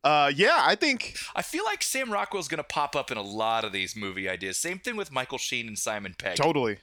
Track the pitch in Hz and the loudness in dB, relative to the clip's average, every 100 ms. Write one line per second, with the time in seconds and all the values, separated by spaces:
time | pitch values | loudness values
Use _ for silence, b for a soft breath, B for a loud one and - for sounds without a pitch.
0 | 143 151 143 143 214 330 143 208 311 254 | 6 6 6 6 6 6 6 4 2 2
1 | - - B - - 320 427 202 - 262 | -4 -8 B -6 -4 -4 -2 -2 -2 -2
2 | 247 202 202 202 147 160 - 160 143 147 | -2 -2 -2 -4 -4 -6 -4 -2 0 -2
3 | - 120 101 107 110 113 110 98 92 107 | -2 -4 -4 0 2 2 0 -2 -4 -4
4 | 101 92 95 92 95 92 165 185 247 220 | -6 -4 -4 -4 -4 -4 -4 -4 -6 -6
5 | 185 131 127 131 - 123 113 104 - 107 | -4 -4 -4 -6 -4 -4 -6 -6 -4 -4
6 | 98 90 - 90 151 147 117 101 | -6 -8 -4 2 2 2 0 -2